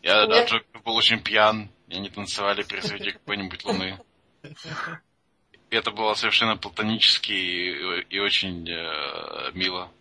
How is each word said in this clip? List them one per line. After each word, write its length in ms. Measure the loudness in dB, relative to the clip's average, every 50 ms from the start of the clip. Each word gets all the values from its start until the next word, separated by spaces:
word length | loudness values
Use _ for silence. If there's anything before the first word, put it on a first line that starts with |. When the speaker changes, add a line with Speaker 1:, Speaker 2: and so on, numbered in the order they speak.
Speaker 1:
Я, 200 | 4 6 6 6 6
Speaker 2:
Нет. 40 | 8
Speaker 1:
да, 160 | 6 6 6
Джокер 340 | 6 0 -2 -2 _ _ -10 _
был 100 | -2 0
очень 240 | 4 4 4 4 2
пьян, 480 | 0 2 4 6 6 6 6 2 -6 -12 _ _ _ _
и 60 | -10
они 140 | -10 -10 -8
танцевали 540 | -8 -10 -8 -6 -4 0 0 0 0 0 -2
при 160 | -4 -6 -6
свете 320 | -4 -6 -6 -4 -6 -8
какой-нибудь 540 | -8 -8 _ -6 -6 -4 -4 -8 -10 -10 -4
луны. 340 | -4 -2 -2 -2 -6 -8 -12 -18 _ _ _ _ _ _ _ -20 -20 -18 -16 -14 -10 -8 -8 -8 -8 -10 -14 _ _ _ _ _ _ _ _ _ _ _ _ _ _
И 60 | -2
это 160 | -2 -2 -2
было 220 | -4 0 0 0 0
совершенно 420 | 2 2 2 4 4 4 2 0
платонически 800 | -2 -4 -10 -4 -4 -2 -2 0 4 4 4 4 2 0 -2 -2
и, 680 | -2 0 0 -2 -2 -2 -4 -4 -4 -4 -2 -2 -4 -4 _ -2
и 40 | -2
очень, 500 | 0 2 0 0 -2 -2 -6 -6 -8 -8
э, 840 | -6 -6 -6 -6 -6 -6 -6 -6 -8 -8 -10 -10 -10 -8 -8 -8 -4
мило. 380 | -2 -4 -2 -2 -4 -8 -10 -16 _